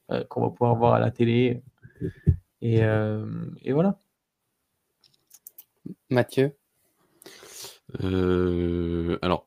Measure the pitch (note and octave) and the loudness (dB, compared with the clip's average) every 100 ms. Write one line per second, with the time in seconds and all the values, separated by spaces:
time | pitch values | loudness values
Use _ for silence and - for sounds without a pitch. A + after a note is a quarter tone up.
0 | - B2 B2 - A#2 - A#2+ A#2 A#2+ A#2 | -8 -8 -6 -4 -4 0 0 2 4 4
1 | A#2 - A#2 A#2 B2 B2 - _ - - | 2 0 2 2 2 -2 -8 _ -20 -10
2 | - - - - - _ A#2 A2+ A2 A2 | -10 -2 0 0 -4 _ 0 2 2 2
3 | G#2+ G#2+ G#2+ A2 A2+ - - C3+ F#3+ G3 | -2 -4 -6 -10 -10 -10 -4 0 0 -2
4 | _ _ _ _ _ _ _ _ _ _ | _ _ _ _ _ _ _ _ _ _
5 | _ _ _ - - - - _ - - | _ _ _ -20 -20 -20 -20 _ -18 -18
6 | _ B2+ A#2+ - C3+ - _ _ _ _ | _ 0 2 0 0 -2 _ _ _ _
7 | _ _ - - - - - - - - | _ _ -20 -20 -20 -20 -20 -20 -16 -8
8 | F#2+ F#2 F2+ F2+ F2+ F2 F2 F2 E2+ E2+ | -2 0 2 2 2 0 0 -2 -2 -2
9 | E2+ E2 F2+ E2+ | -2 -2 0 -2